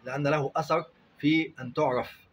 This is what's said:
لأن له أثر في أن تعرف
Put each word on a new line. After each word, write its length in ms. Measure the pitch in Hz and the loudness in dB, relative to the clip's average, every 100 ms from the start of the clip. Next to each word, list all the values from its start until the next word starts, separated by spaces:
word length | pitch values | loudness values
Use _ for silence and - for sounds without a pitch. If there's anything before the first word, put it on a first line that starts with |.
| 127 | -8
لأن 220 | 139 143 | -2 0
له 240 | 151 139 160 | 0 0 -2
أثر 300 | 151 165 165 _ _ _ | 0 -2 -2 _ _ _
في 320 | 143 160 160 - | 2 2 0 -8
أن 140 | 123 | -6
تعرف 500 | 139 147 123 113 - _ | 0 0 0 -4 -14 _